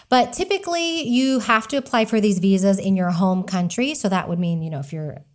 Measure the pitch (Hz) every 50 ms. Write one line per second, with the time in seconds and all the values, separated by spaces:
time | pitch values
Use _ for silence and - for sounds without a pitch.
0 | - - 254 254 240 247 - - 370 370 403 381 - 339 339 339 339 330 330 330
1 | 285 233 240 247 262 269 262 247 202 - 226 220 220 - 285 277 262 - - 233
2 | 220 220 226 220 202 214 196 175 175 196 196 185 190 196 196 196 - 190 190 185
3 | 180 175 175 165 196 185 185 185 185 - 190 185 175 170 - - 254 285 311 -
4 | - 196 190 180 - - 175 175 175 170 170 165 160 160 156 139 139 - 160 156
5 | 156 147 - - - _